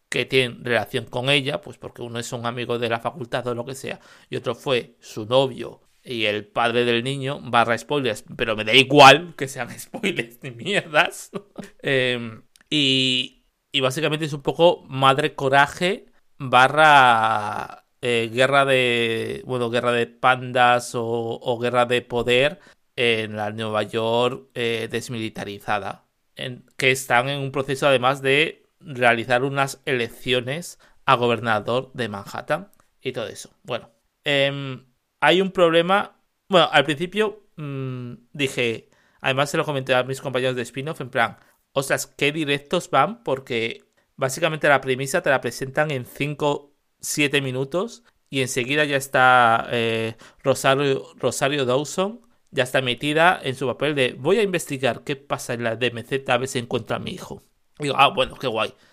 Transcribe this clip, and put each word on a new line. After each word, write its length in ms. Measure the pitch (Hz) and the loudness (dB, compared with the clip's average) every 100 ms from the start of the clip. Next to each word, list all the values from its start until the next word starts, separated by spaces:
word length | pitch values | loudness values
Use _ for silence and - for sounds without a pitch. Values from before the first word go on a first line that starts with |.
| - | -8
que 160 | - 120 | -6 0
tienen 380 | 131 127 120 | 2 0 -4
relación 420 | 120 117 101 127 117 | -4 -2 -2 -6 -6
con 240 | 127 127 | -6 0
ella, 320 | 143 135 151 | 0 -2 -8
pues 160 | - 120 | -10 -18
porque 240 | - - | -18 -14
uno 180 | 120 117 | -12 -10
es 120 | 117 | -8
un 120 | 123 117 | -8 -8
amigo 320 | 123 120 120 | -6 -6 -4
de 120 | 117 | -2
la 100 | 117 | -4
facultad 480 | 120 - 120 131 120 | -6 -8 -8 -6 -6
o 80 | 120 | -6
lo 100 | 123 | -8
que 80 | 131 | -10
sea, 240 | 123 - - - - | -12 -12 -16 -20 -12
y 60 | 127 | -8
otro 180 | 123 | -6
fue 440 | 113 147 123 - _ | -6 -2 -2 -2 _
su 260 | - - 107 | -16 -12 0
novio 560 | 127 135 120 - - _ _ | 2 2 -2 -14 -16 _ _
y 220 | - 120 107 | -10 -4 -2
el 200 | 104 101 | -2 -4
padre 380 | - 117 117 | -2 0 2
del 200 | 120 117 | 2 0
niño, 360 | 127 139 131 147 | -2 -6 -6 -8
barra 360 | - 117 113 113 | -2 2 2 0
spoilers, 480 | - 147 123 104 - - | -2 -4 -2 -6 -10 -6
pero 200 | 117 107 | -4 -4
me 100 | 107 | 2
da 80 | |
igual 600 | 123 123 143 135 143 175 - | 4 6 10 12 10 4 -10
que 120 | 135 | -10
sean 220 | - 120 | -8 -12
<laughs> 100 | 113 | -14
spoilers 640 | - 175 190 139 - - | -16 -6 -6 -4 -8 -12
ni 80 | 143 | -16
mierdas. 800 | 117 170 196 170 151 202 - - 202 - - | -12 -6 -4 0 0 0 -2 -14 -14 -16 -20
<laughs> 260 | - _ | -20 _
Em, 640 | 143 135 127 123 117 110 _ _ - | -2 0 0 -4 -8 -14 _ _ -4
y, 760 | 151 135 131 131 127 120 _ _ _ _ | 0 2 2 0 -2 -4 _ _ _ _
y 80 | 143 | -2
básicamente 460 | 131 131 156 151 156 | -2 0 -2 -2 -4
es 80 | |
un 80 | 147 | -6
poco 420 | 160 147 170 - - | -4 4 4 4 -4
Madre 480 | 135 135 135 151 - | 2 4 4 0 -2
Coraje 720 | 139 139 143 - 180 208 - _ _ - | 2 4 4 2 -4 -4 -10 _ _ -12
barra, 1500 | 131 123 131 143 156 143 127 113 110 110 104 107 - - _ _ | 2 6 6 6 8 10 8 6 4 0 -4 -8 -10 -14 _ _
eh, 280 | 123 117 113 | -2 0 0
guerra 320 | 113 131 139 139 | 2 2 4 4
de, 760 | 131 123 120 117 113 110 - 104 | 4 4 2 0 -2 -4 -8 -6
bueno, 240 | 127 120 | -4 -2
guerra 220 | 120 120 | -2 0
de 140 | 120 120 | 0 -2
pandas 840 | - 131 127 127 123 123 120 120 | 0 2 2 0 4 4 4 0
o, 100 | 127 117 | -6 -2
o 540 | 117 117 113 - 117 | -2 -4 -4 -4 -2
guerra 260 | 120 123 120 | 0 0 2
de 160 | 123 | 0
poder 580 | - 120 113 123 143 185 _ _ _ - | -2 -4 2 2 2 -2 _ _ _ -2
en 400 | 120 110 110 107 | 0 0 -2 -6
la 160 | 104 | -6
Nueva 320 | 110 113 107 | -6 -4 -2
York, 680 | 104 113 113 117 123 131 - | -2 -2 0 2 0 -2 -12
eh, 340 | 131 117 117 117 | -6 -4 -4 -4
desmilitarizada, 1120 | 120 113 120 110 - - 101 - 104 98 - _ _ _ - | -6 -8 -8 -8 -10 -12 -10 -4 -4 -4 -12 _ _ _ -14
en, 300 | 131 123 _ - | -12 -12 _ 0
que 140 | 135 | 2
están 380 | 131 - 120 135 | 2 2 0 0
en 100 | 143 | -4
un 120 | 135 | -6
proceso 360 | 139 135 135 147 | -4 -4 0 2
además 340 | 131 123 139 | 4 2 0
de 460 | 135 139 160 - _ _ | 2 2 2 -4 _ _
realizar 640 | - 123 123 117 113 123 | -12 0 2 2 2 0
unas 380 | 139 139 135 - - | 0 -2 -4 -4 -4
elecciones 920 | 127 113 - 127 123 120 151 175 - _ _ - | -2 -4 -6 -2 -2 -2 -8 -10 -18 _ _ 2
a 100 | 127 | 2
gobernador 760 | 120 113 117 107 107 120 - | 2 0 0 -2 0 -4 -4
de 160 | - 117 | -6 -8
Manhattan 600 | 101 101 113 - 156 196 _ _ _ | -8 -12 -10 -6 -6 -8 _ _ _
y 120 | 127 | -10
todo 140 | 123 107 | -8 -10
eso. 280 | - - _ | -12 -18 _
Bueno, 260 | - 120 - _ _ _ 151 | -10 -10 -10 _ _ _ -2
em, 600 | 143 139 139 135 131 _ _ _ - | 0 0 -2 -10 -12 _ _ _ 0
hay 180 | 147 175 | 2 4
un 120 | 190 | 2
problema. 640 | 190 170 165 170 196 - _ _ _ - | 2 4 4 2 0 -2 _ _ _ 0
Bueno, 180 | 185 156 | 2 4
al 120 | 156 | 4
principio, 640 | 143 143 175 190 214 208 _ - | 2 -2 -4 -2 -2 -4 _ -14
mm, 580 | 147 139 131 127 123 120 _ | -12 -8 -8 -10 -12 -16 _
dije, 560 | 156 135 135 120 110 - _ _ _ | -6 -4 -2 -4 -4 -10 _ _ _
además 280 | 135 131 147 | -4 -2 0
se 80 | 165 | -2
lo 60 | |
comenté 320 | 156 139 131 127 | -2 -2 0 0
a 80 | |
mis 160 | 127 131 | 0 -6
compañeros 380 | 139 127 131 127 | -6 -2 -2 -2
de 60 | |
spin-off, 360 | 117 139 139 160 | -6 -8 -10 -10
en 100 | 127 | -6
plan, 280 | 123 113 92 _ _ _ | -2 -2 -2 _ _ _
"Ostras, 360 | 139 135 135 - | -6 -2 -4 -6
qué 240 | - 160 | -2 -2
directos 560 | 156 143 143 - 135 - | 0 -2 -4 -2 -6 0
van", 340 | 139 156 226 | 0 0 -2
porque 600 | - 135 135 120 113 - _ _ _ - | -4 -4 -4 -4 -4 -6 _ _ _ -6
básicamente 500 | 131 147 165 156 160 | -6 -2 -2 0 2
la 140 | 139 | 2
premisa 400 | 131 127 139 180 | 2 -4 -2 -2
te 80 | 160 | 0
la 100 | 131 | 0
presentan 500 | 123 - 135 139 156 | -2 -8 -6 -4 -2
en 140 | 135 120 | -4 -8
cinco, 680 | - 147 147 147 143 - _ _ _ | -6 -6 -2 -2 -2 -8 _ _ _
siete 420 | - - 147 147 | -6 -2 0 0
minutos 600 | 135 127 135 175 233 - _ _ - | -2 -4 -4 -4 -4 -10 _ _ -8
y 120 | 135 | -4
enseguida 420 | 127 - 120 147 | -2 -2 -2 0
ya 140 | 151 139 | 0 -2
está, 680 | 135 139 127 127 120 113 - | 0 4 6 6 6 4 0
eh, 460 | 120 113 113 113 113 - _ | -2 0 -2 -4 -8 -16 _
Rosario, 640 | 139 123 135 135 143 135 - - | -2 0 2 2 0 -2 -6 -6
Rosario 500 | 131 - 139 147 123 | -4 -2 -2 0 0
Dawson, 560 | 127 147 - 196 233 _ _ _ | -2 -2 -4 -4 -6 _ _ _
ya 120 | 135 | -4
está 180 | 127 135 | -2 -2
metida 580 | 127 120 143 151 170 - | -2 -2 0 4 4 2
en 140 | 143 127 | -2 -4
su 100 | 131 | -4
papel 300 | 113 143 143 | -2 -2 0
de, 200 | 123 127 | 0 -2
"Voy 200 | 135 220 | 0 0
a 40 | |
investigar 640 | 202 170 - 139 127 113 - | 0 -2 -6 -4 -2 -2 -6
qué 100 | 139 | -10
pasa 380 | - 139 - | -8 -8 -6
en 100 | 120 | -6
la 140 | 120 113 | -4 -2
D 100 | 120 | -4
M 160 | 117 | -4
Z, 300 | - 135 135 | -6 -6 -2
a 40 | 123 | -2
ver 120 | 127 | -2
si 100 | 123 | -6
encuentro 380 | 120 123 113 117 | -4 -6 -4 -8
a 20 | |
mi 120 | - | -8
hijo". 320 | - - - _ _ _ - | -12 -14 -18 _ _ _ -10
Y 40 | |
digo, 120 | 147 127 | -4 2
"Ah, 120 | 139 | 2
bueno, 260 | 104 127 - | 2 -4 -4
qué 120 | 135 | -6
guay". 260 | 110 107 - _ | -2 -4 -6 _